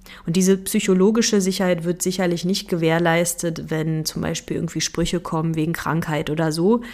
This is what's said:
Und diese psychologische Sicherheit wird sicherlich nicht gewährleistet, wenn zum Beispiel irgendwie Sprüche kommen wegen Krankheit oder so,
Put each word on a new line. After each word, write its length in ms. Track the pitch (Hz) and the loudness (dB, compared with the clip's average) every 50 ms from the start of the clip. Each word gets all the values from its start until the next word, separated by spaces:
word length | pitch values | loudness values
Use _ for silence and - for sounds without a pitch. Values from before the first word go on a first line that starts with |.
| - - - - - | -20 -20 -20 -12 -6
Und 100 | 175 165 | -2 2
diese 220 | 190 185 190 196 190 | 2 4 4 4 2
psychologische 840 | 190 - - 214 - - 185 185 185 214 220 233 226 - 220 202 | 0 -2 -2 0 2 2 4 4 6 4 4 4 2 2 2 2
Sicherheit 440 | 185 190 185 - 190 180 180 165 160 | 2 2 0 0 2 0 0 0 0
wird 180 | 175 175 175 - | -4 -4 -2 -2
sicherlich 420 | 185 185 190 185 175 175 165 - | -4 -2 0 0 0 0 0 -2
nicht 240 | 175 202 - - - | -2 -2 -2 -2 -4
gewährleistet, 1000 | 190 165 165 160 160 170 175 165 165 170 175 170 - - 170 170 165 156 147 156 | -2 0 2 2 2 4 2 2 2 2 2 0 -2 -4 -4 -4 -4 -6 -6 -6
wenn 340 | 160 156 151 160 160 156 151 | -4 -2 -2 -2 -2 -2 -2
zum 180 | - - - - | -4 -4 -4 -4
Beispiel 340 | 156 165 160 - - - | -4 -4 -6 -6 -6 -6
irgendwie 240 | 165 165 165 - 160 | -4 -4 -4 -4 -2
Sprüche 400 | - - - 160 175 170 - 170 | -2 -2 0 -2 -2 0 0 -4
kommen 340 | - - 170 160 156 165 160 | -4 -2 -4 -2 -2 0 0
wegen 180 | 160 156 165 165 | 0 0 -2 -2
Krankheit 580 | - - 143 147 165 165 160 156 147 156 - | -4 -2 -2 -2 -2 -2 -2 -2 -2 -2 -2
oder 220 | 151 160 165 160 151 | -2 0 0 0 2
so, 300 | 165 170 202 233 240 240 - | 2 4 4 4 2 0 -6